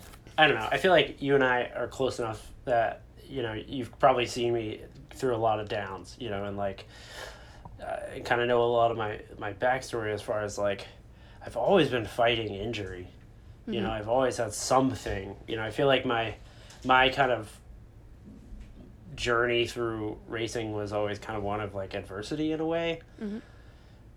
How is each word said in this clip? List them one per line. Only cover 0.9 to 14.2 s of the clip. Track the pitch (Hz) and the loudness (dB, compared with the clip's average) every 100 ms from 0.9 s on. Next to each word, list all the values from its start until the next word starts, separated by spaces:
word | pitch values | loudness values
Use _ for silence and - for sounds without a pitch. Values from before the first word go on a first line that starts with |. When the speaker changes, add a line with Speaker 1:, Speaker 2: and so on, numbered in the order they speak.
Speaker 1:
like | 165 131 - | 6 4 -2
you | 139 | 2
and | 139 | 4
I | 131 123 117 | 6 2 0
are | - 120 | -4 -6
close | - 127 - | -2 -2 0
enough | 113 110 - - | -6 -6 -12 -12
that, | - 117 110 - - - - | 0 2 2 -2 -14 -20 -10
you | 135 | -4
know, | 113 | -4
you've | 107 - 135 113 - | -4 -6 -8 -8 4
probably | 135 123 113 | 6 6 2
seen | 127 120 | 0 0
me | 117 110 - - - - | 0 -2 -8 -12 -18 -18
through | - 131 | -4 -2
a | 113 | 2
lot | 113 107 | 2 0
of | 104 | -2
downs, | 110 98 95 87 - | -4 -4 -8 -12 -10
you | 117 | -6
know, | 98 | -4
and, | 101 98 | -4 -4
like, | 101 95 - - - - - - - - - - | -4 -6 -14 -18 -16 -14 -14 -16 -18 -18 -18 -12
uh, | - - - - | -8 -8 -8 -10
kinda | - 120 | -2 0
know | 120 120 | 4 4
a | |
lot | 117 120 117 | 4 4 4
of | 113 | 2
my, | 107 107 - 98 | -4 -6 -12 -10
my | 107 | -10
backstory | 92 123 131 - 120 107 | -2 0 0 -2 -4 -2
as | 101 | -4
far | - 107 | -2 -4
as, | 104 101 | -4 -2
like, | 101 98 - - - - - - - | -2 -2 -8 -18 -20 -20 -20 -16 -8
I've | 120 | 0
always | 127 196 135 | 4 6 6
been | 120 | 0
fighting | 101 - 117 113 107 | -2 2 2 4 -2
injury. | 98 113 110 95 90 92 - - - - - - | -4 -4 -4 -8 -10 -14 -18 -20 -20 -20 -16 -6
You | 120 | -2
know, | 98 | -2
Speaker 2:
Mm-hmm. | 110 | -4
Speaker 1:
I've | 107 | 2
always | 123 | 4